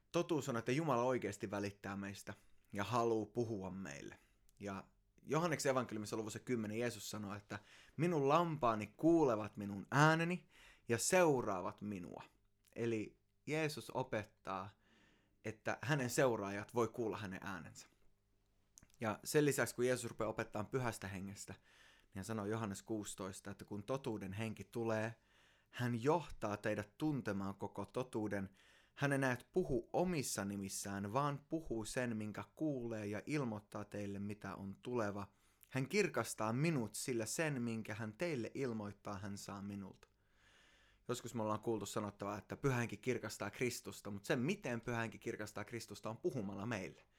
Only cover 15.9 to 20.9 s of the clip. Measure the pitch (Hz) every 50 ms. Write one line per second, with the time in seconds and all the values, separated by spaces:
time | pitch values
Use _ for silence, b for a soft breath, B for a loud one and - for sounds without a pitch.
15.9 | 156 143 127 120 - - 139 127 113 107 101 98 101 101 104 - - 120 117 110
16.9 | - - 117 110 90 98 107 92 95 - - 98 95 85 78 98 110 - - -
17.9 | _ _ - - _ _ _ _ _ _ _ _ _ _ _ _ _ - - -
18.9 | - - 117 107 104 - - - - 151 147 143 135 139 120 - - - 123 127
19.9 | 127 123 117 113 - - 110 107 107 - 110 - - 107 104 - - 131 127 117